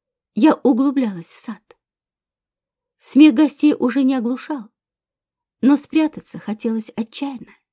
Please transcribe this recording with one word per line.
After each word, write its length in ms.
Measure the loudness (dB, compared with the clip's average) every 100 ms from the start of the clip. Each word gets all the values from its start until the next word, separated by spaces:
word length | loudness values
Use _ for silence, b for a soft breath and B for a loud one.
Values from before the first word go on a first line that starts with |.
| _ _ _
я 200 | 2 2
углублялась 720 | 4 2 2 0 -2 -4 -6 -14
в 100 | -16
сад. 400 | -16 -16 _ _ _ _ _ _ _ _ _ _ _ _ _ _
Смех 360 | 0 6 6
гостей 400 | 6 0 2 0
уже 300 | 0 -2 0
не 100 | 0
оглушал, 560 | -2 -4 -6 -8 -12 -12 _ _ _ _ _ _ _ _ _
но 160 | 2 2
спрятаться 600 | 0 -2 -2 -6 -16 -14
хотелось 520 | -12 -8 -6 -6 -8
отчаянно. 600 | -10 -10 -8 -10 -12 -18 _ _